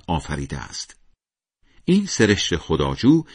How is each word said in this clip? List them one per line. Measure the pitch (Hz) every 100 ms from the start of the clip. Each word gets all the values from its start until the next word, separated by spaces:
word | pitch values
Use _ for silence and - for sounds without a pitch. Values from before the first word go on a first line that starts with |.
| -
آفریده | 80 - 71 69 69
است. | - - - - _ _ _ _ _ _ _ _
این | - 190
سرشت | 196 - 107 98 - 85
خداجو | - 78 69 67 120 165 -